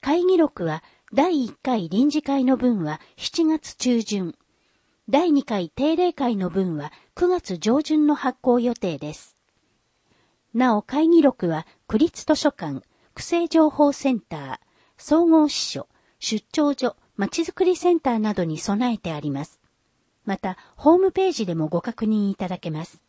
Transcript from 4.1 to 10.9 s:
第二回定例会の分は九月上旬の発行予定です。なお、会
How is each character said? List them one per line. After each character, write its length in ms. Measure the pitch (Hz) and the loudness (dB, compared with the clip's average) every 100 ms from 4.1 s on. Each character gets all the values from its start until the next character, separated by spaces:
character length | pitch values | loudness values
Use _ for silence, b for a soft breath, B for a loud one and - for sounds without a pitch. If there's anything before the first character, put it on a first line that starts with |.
| 208 175 - _ _ _ _ _ _ - | -4 -6 -10 _ _ _ _ _ _ -2
第 240 | 262 349 | 0 4
二 100 | 285 | 2
回 280 | - 208 170 | 0 -4 -4
定 260 | - 285 330 | -2 -2 2
例 160 | 359 | 0
会 240 | - 269 208 | 0 -2 -2
の 140 | 180 | -2
分 260 | 175 185 156 | -2 -2 -4
は 160 | 147 b b | -8 b b
九 140 | - 349 | -2 0
月 280 | 359 - 180 | 0 -4 -4
上 240 | 208 262 | 0 0
旬 260 | 311 311 294 | 2 2 2
の 80 | |
発 260 | 294 262 247 | 2 -2 -2
行 180 | - 247 | 0 2
予 140 | 240 | 2
定 240 | 233 185 151 | -2 -4 -6
で 160 | 151 | -8
す。 240 | 156 - _ _ _ _ _ _ _ _ _ _ _ _ | -12 -18 _ _ _ _ _ _ _ _ _ _ _ _
な 240 | 226 254 214 | 0 2 2
お、 60 | |
会 260 | - | -2